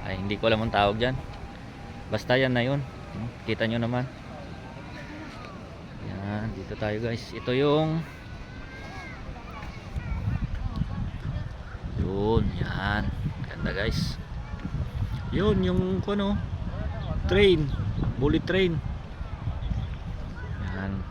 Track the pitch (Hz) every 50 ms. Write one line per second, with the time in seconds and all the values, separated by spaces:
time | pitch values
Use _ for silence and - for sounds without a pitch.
0 | - 101 95 92 95 101 104 98 - 113 110 107 110 117 113 101 101 101 104 110
1 | 117 127 131 131 - - - - - - - - - - - - - - - -
2 | - - 107 107 - - 123 131 135 131 127 123 117 127 139 143 135 - - -
3 | - - - - 110 120 - - - - 110 - 113 113 113 117 117 117 123 123
4 | 127 131 - - - - - - - - - - - - - - - - - -
5 | - - - - - - - - - - - - - - - - - - - -
6 | 101 101 95 95 98 101 104 104 110 113 101 95 92 - 110 104 110 107 107 107
7 | 117 117 117 113 - - - 113 107 127 123 131 143 147 143 151 160 156 156 165
8 | 160 - - - - - - - - - - - - - - - - - - 381
9 | 370 - - - - - - - - - - - - - - - - - - -
10 | - - - - - - - - - - - - - - - - - - - -
11 | - - - - - - - - - - - - - - - - - - - -
12 | - 87 95 98 101 107 113 113 107 98 - - - - 90 90 95 101 104 104
13 | 101 98 - - - - - - - - - 85 - 98 90 92 104 117 - -
14 | - - - - - - - - - - - - - - - - - - - -
15 | - - - - - - - 151 190 214 208 185 185 185 180 180 180 185 190 185
16 | - - 202 202 202 196 208 202 - - - - - - - - - - - -
17 | - - - - - - 175 196 208 196 180 160 151 135 123 - - - - -
18 | 139 - - - 131 147 156 160 - - 175 190 190 180 165 143 - - - -
19 | - - - - - - - - - - - - - - - - - - - -
20 | - - - - - - - - - - - - 98 92 92 95 95 95 98 95
21 | 92 -